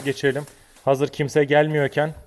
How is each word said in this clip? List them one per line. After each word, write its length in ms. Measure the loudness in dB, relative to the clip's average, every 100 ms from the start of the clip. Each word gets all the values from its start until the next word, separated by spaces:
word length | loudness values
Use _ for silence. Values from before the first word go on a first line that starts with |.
| -6
geçelim. 380 | -2 -2 -2 -8 -16 _ _ -2
Hazır 220 | 0 0
kimse 360 | -2 -2 0
gelmiyorken 720 | 4 4 2 0 -2 -2 -4 -6